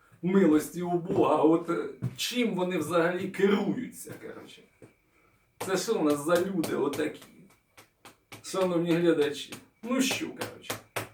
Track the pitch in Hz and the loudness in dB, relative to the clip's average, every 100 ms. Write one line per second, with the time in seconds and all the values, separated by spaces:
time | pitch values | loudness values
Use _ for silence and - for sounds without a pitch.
0 | _ - 175 196 165 151 - 170 175 175 | _ -6 2 4 6 4 2 -6 -2 -2
1 | 175 208 120 151 151 170 165 170 - - | 0 2 4 4 4 4 0 -4 -4 -6
2 | 127 - - 247 220 175 180 175 151 175 | -8 -4 -4 0 0 0 -2 -2 0 2
3 | 170 180 - - 202 202 175 - - - | 2 0 -4 2 4 4 0 -4 -6 -12
4 | - - - - - - _ _ - _ | -16 -14 -14 -16 -20 -20 _ _ -20 _
5 | _ _ _ _ _ - 185 190 226 202 | _ _ _ _ _ -12 -2 -2 0 0
6 | 151 143 151 175 196 185 - 143 139 - | 2 2 2 2 2 -2 -2 -2 -2 -2
7 | 151 - - - - _ _ - - _ | -6 -6 -20 -20 -20 _ _ -20 -20 _
8 | - _ _ - - 190 185 170 175 165 | -20 _ _ -18 -8 -2 0 0 2 4
9 | 175 147 147 - - - - _ 233 254 | 4 4 2 -2 -12 -16 -18 _ -4 0
10 | 269 - - - - - - - - - | 0 -2 -6 -8 -10 -12 -10 -10 -8 -12
11 | - | -12